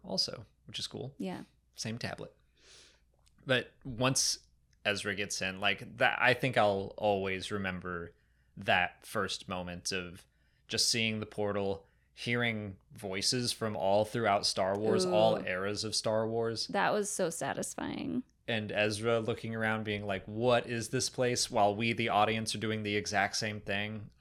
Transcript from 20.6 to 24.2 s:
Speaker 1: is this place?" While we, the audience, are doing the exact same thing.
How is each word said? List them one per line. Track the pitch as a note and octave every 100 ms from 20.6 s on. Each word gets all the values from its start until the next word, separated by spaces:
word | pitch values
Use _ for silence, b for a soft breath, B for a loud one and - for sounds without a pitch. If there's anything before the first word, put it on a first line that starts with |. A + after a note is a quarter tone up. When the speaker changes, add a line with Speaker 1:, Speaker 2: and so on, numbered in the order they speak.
| A#2+
Speaker 1:
is | A#2 A2
this | B2+ -
place?" | - B2 B2 -
While | A#2+ G2+ G#2
we, | A#2
the | A2+ A2+
audience, | G2 G#2+ A2 G#2+ G#2+
are |
doing | A2 A2
the | G#2 G#2
exact | G2+ G2+ G2+ -
same | A2 G#2
thing. | G#2 G2+ G#2 G#2+ G#2+ -